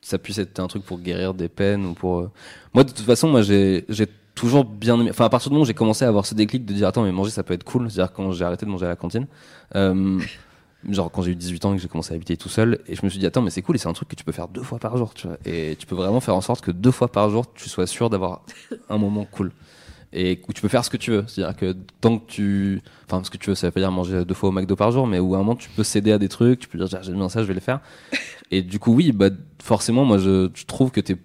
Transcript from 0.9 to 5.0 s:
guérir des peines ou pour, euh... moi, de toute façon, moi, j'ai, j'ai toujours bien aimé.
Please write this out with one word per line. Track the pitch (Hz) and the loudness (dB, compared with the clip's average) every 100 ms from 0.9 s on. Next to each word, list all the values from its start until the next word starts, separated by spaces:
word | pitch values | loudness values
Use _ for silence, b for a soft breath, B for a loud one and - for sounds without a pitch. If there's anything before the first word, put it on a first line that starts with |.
| 90 | -10
guérir | 87 87 92 | -6 -4 -4
des | 92 85 | -4 -6
peines | - 101 101 95 | -2 0 0 -2
ou | |
pour, | 87 92 87 | -4 -2 -2
euh... | 90 B B B B | -4 B B B B
moi, | 123 | 6
de | 135 | 6
toute | - 107 | 4 2
façon, | 120 160 | 4 6
moi, | 139 | 4
j'ai, | 101 101 98 92 - | 6 6 4 2 -2
j'ai | 104 107 _ _ - | -2 -2 _ _ -4
toujours | 120 139 123 | 4 4 4
bien | 104 110 | 0 2
aimé. | 117 | 4